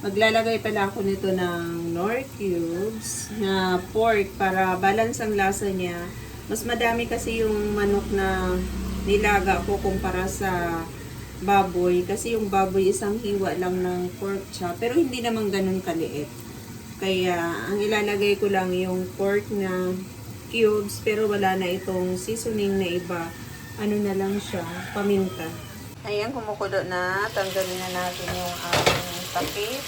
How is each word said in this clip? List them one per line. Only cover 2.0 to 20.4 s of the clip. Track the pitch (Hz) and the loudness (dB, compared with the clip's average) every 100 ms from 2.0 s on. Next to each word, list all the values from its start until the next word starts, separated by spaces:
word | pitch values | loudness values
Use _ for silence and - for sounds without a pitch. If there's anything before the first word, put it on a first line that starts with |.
| 196 247 269 - | 0 0 -4 -4
cubes | 202 170 165 170 208 220 - - - 214 | -2 0 -2 -2 -2 -4 -6 -6 -6 -2
na | 196 190 185 180 180 220 | 0 2 2 0 0 2
pork | 226 214 190 - | 4 4 2 0
para | 190 185 185 180 | 0 2 2 4
balance | 190 214 226 233 | 4 4 2 0
ang | 220 | -2
lasa | 208 190 202 202 | 2 2 2 -2
niya. | 185 180 175 175 - - - - | 0 -2 -4 -8 -10 -12 -12 -6
Mas | 214 233 | -4 -2
madami | 233 233 233 233 | 2 2 2 0
kasi | 233 - 226 | -2 -2 0
yung | 220 208 208 | 2 2 2
manok | 208 202 202 202 | 2 4 2 2
na | 196 190 190 185 180 185 - - - 190 | 0 2 2 2 0 -2 -4 -4 -2 2
nilaga | 202 208 202 180 180 | 4 6 4 4 2
ko | - 196 | 2 0
kumpara | 202 190 190 185 190 | 2 0 0 -2 -2
sa | - 196 180 170 165 165 - - - - - | -2 0 0 0 -2 -6 -10 -12 -12 -12 -6
baboy. | 185 196 185 180 180 180 | 4 4 4 2 4 4
Kasi | 180 202 233 226 | 2 -2 0 0
yung | 208 | 2
baboy, | 196 190 190 190 | 4 4 4 4
isang | 196 202 220 | 4 0 -2
hiwa | 220 202 190 156 | 0 0 0 0
lang | 180 185 | 0 0
ng | 180 180 180 - | 0 0 -4 -4
pork | 196 196 - | -4 -4 -6
siya. | - 175 170 | -6 -6 -2
Pero | 233 277 | 2 4
hindi | 277 247 | 2 0
naman | 233 226 208 | 0 0 0
ganun | 196 190 190 | 2 2 0
kaliit. | 185 165 156 139 143 - - - - - - - | 0 -2 -2 -4 -6 -10 -14 -14 -14 -14 -14 -4
Kaya, | 190 190 180 175 170 160 113 | 0 2 2 2 0 -2 -2
ang | 202 | 0
ilalagay | 208 214 208 202 202 202 | 2 2 2 2 2 4
ko | 202 | 4
lang | 190 185 180 | 2 2 0
yung | 185 185 185 - | 0 0 -2 0
pork | 196 208 208 208 | 2 2 0 -2
na | 190 180 180 185 190 - - - | 0 0 0 -2 -6 -12 -14 -14